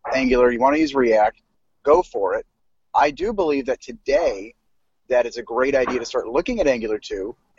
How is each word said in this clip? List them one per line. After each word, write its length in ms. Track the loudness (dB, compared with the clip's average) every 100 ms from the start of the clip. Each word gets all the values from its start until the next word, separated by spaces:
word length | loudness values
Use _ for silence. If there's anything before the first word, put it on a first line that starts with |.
| -6 -2
Angular, 340 | 2 4 4
you 100 | 4
wanna 160 | 2 2
use 180 | 0 2
React, 460 | 2 4 2 0 _ _ _ _
go 180 | 2 2
for 340 | 2 -4 -2 -4
it. 100 | -6 _ _ _ _
I 180 | 0 0
do 220 | 0 -4
believe 320 | -2 0 -2 -2
that 160 | -6
today 720 | -8 -10 -2 0 0 -2 -10 -18 _ _ _ _ -2
that 200 | 0 0
it's 100 | -6
a 60 |
great 320 | -6 -2 0 2
idea 240 | 0 -2
to 60 | -4
start 220 | -6 -2
looking 320 | -4 -2 0
at 60 | 0
Angular 320 | 0 -2 -6
two 380 | -6 -8 -8 -12 _